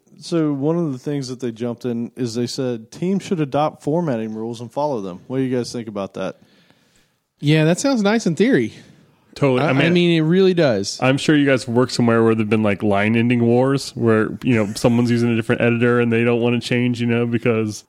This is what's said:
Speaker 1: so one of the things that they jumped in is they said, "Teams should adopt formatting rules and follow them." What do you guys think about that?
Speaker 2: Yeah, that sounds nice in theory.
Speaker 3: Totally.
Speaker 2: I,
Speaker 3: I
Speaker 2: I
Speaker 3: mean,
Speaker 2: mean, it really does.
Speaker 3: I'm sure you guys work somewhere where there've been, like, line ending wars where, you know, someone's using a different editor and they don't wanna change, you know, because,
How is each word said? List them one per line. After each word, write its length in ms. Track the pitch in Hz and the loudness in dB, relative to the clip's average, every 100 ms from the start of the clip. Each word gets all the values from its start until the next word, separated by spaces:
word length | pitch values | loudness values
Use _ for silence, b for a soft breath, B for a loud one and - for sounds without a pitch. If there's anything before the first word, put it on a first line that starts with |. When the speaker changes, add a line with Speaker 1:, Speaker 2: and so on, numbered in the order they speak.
| _ - | _ -20
Speaker 1:
so 340 | - 170 151 | -6 -2 -2
one 240 | 143 147 170 | -2 -2 -2
of 140 | 165 | -4
the 80 | 127 | -6
things 300 | - 143 127 | -6 -8 -8
that 100 | 123 | -8
they 140 | 123 | -8
jumped 320 | 110 120 113 | -6 -8 -6
in 260 | 127 117 117 - | -6 -6 -8 -6
is 180 | 123 | -6
they 140 | 113 120 | -4 -6
said, 420 | - 127 120 113 | -4 -6 -6 -10
"Teams 320 | - 180 196 | -8 -4 -2
should 160 | - 175 | -2 -4
adopt 420 | 147 143 151 - | -2 -2 -2 -4
formatting 500 | 147 160 165 113 110 | -4 -2 -2 -4 -4
rules 260 | 110 113 117 | -8 -8 -10
and 120 | 117 | -10
follow 280 | 143 147 123 | -6 -4 -4
them." 200 | 95 90 - | -8 -12 -8
What 80 | 131 | -4
do 80 | |
you 120 | 131 127 | -2 -2
guys 140 | 120 | -4
think 160 | 123 113 | -8 -10
about 280 | 101 95 | -8 -8
that? 260 | - 95 - b b b b b b b b b - | -8 -10 -10 b b b b b b b b b -6
Speaker 2:
Yeah, 260 | 147 156 | 0 4
that 140 | 156 180 | 4 2
sounds 240 | 277 262 | 0 0
nice 240 | 196 226 208 | 2 0 0
in 80 | |
theory. 380 | 160 226 180 110 - B B B _ _ - | 0 2 2 0 -6 B B B _ _ -2
Speaker 3:
Totally. 240 | 143 127 | 0 2
Speaker 2:
I, 60 | 151 | 2
Speaker 3:
I 40 | |
Speaker 2:
I 20 | |
Speaker 3:
mean, 200 | 135 143 | 2 2
Speaker 2:
mean, 180 | 175 175 165 | 4 4 2
it 40 | 156 | 2
really 260 | 185 190 | 4 4
does. 440 | 175 147 101 101 - | 4 2 0 -2 -2
Speaker 3:
I'm 160 | 127 135 | 0 2
sure 200 | - 151 | 4 4
you 100 | 139 | 4
guys 220 | 131 - | 2 2
work 220 | 117 127 | 0 0
somewhere 340 | - 120 117 | 2 2 4
where 100 | 113 | 4
there've 160 | 113 107 | 2 2
been, 140 | 110 | 2
like, 180 | 107 98 | 2 0
line 320 | 107 98 104 | 0 2 2
ending 320 | 117 120 123 117 | 2 2 2 2
wars 440 | 120 131 139 - | 2 2 0 -4
where, 420 | - 117 110 107 98 | -2 2 2 2 -2
you 140 | - 113 | 0 0
know, 160 | 101 | 0
someone's 380 | 113 127 117 120 | 0 0 2 2
using 180 | 120 120 | 2 0
a 60 | 113 | 0
different 240 | - 120 | 0 0
editor 400 | 120 117 120 120 | 0 2 2 2
and 120 | 120 | 2
they 120 | 113 | 2
don't 160 | 120 120 | 2 0
wanna 200 | 120 120 | 0 -2
change, 400 | - 123 123 117 | -2 -2 0 -2
you 60 | 120 | -2
know, 180 | 117 | 0
because, 600 | 120 117 123 110 107 104 | 0 -2 0 0 -2 -6